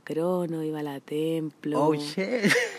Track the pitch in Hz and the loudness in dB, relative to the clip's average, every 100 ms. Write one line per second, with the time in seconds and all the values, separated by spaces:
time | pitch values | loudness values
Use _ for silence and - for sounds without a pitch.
0 | - 151 170 180 175 160 156 156 147 139 | -6 -2 0 0 0 -2 -4 -4 -6 -8
1 | - 151 160 165 156 - 147 147 151 151 | -6 -2 0 0 -4 -6 -2 2 4 2
2 | 147 - 190 240 208 - 466 | -2 -4 -2 2 4 4 2